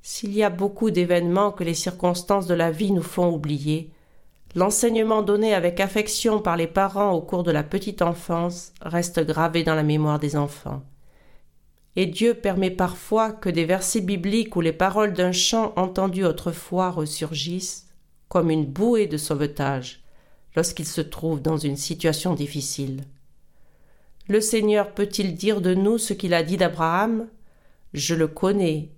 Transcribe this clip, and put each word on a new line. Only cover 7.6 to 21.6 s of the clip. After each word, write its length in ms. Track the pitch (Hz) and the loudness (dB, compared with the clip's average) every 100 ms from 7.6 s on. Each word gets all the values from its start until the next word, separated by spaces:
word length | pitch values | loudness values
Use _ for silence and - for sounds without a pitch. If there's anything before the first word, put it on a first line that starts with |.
petite 360 | 151 196 190 196 | 0 -4 -4 0
enfance 720 | 170 175 - 170 175 175 - - | 0 0 -4 -2 -2 -6 -14 -14
reste 380 | 165 170 175 175 160 | -4 -2 -2 -2 0
gravé 380 | 156 165 165 | 0 0 2
dans 100 | 160 | 0
la 80 | 156 | 2
mémoire 380 | 151 151 151 151 | 2 2 2 0
des 160 | 143 147 | 0 0
enfants. 460 | 143 - - 139 135 - - _ - - - _ _ _ _ - | -2 -6 -10 -10 -12 -20 -20 _ -20 -20 -20 _ _ _ _ -2
Et 60 | |
Dieu 300 | 185 170 226 | -2 2 2
permet 360 | 226 202 185 185 | 2 -2 0 0
parfois 640 | 180 180 180 - 220 220 | 0 -2 -2 -2 0 0
que 160 | 214 185 | -2 -2
des 160 | 165 | 0
versets 380 | 165 185 - 226 | 2 0 0 -2
bibliques 520 | 185 196 190 220 220 | 0 -2 0 0 0
ou 60 | 180 | 0
les 140 | 165 | 0
paroles 400 | 160 190 196 214 | 2 0 2 0
d'un 180 | 180 180 | 2 0
chant 400 | 180 - 226 220 - | 2 2 2 0 0
entendu 500 | 185 185 190 180 180 | -2 0 0 2 0
autrefois 640 | 160 175 165 - 180 185 | 0 -6 -8 -4 -2 0
ressurgissent 1000 | 175 151 - 156 156 151 180 185 - - - _ _ _ | -2 -6 -6 -6 -6 -6 -6 -8 -12 -16 -20 _ _ _
comme 220 | 180 170 | 2 2
une 160 | 156 143 | 2 0
bouée 400 | 139 226 233 202 | 0 2 4 2
de 100 | 151 | -2
sauvetage 880 | 151 147 147 147 139 135 127 - - - _ - - | -2 -2 -2 -2 -2 -2 -6 -16 -20 -20 _ -20 -6
lorsqu'ils 320 | - 170 - 156 | -2 -2 -4 -6
se 140 | - | -6
trouvent 400 | 160 - 165 151 | -6 -4 -4 -2
dans 160 | 147 | 0
une 220 | 156 | 0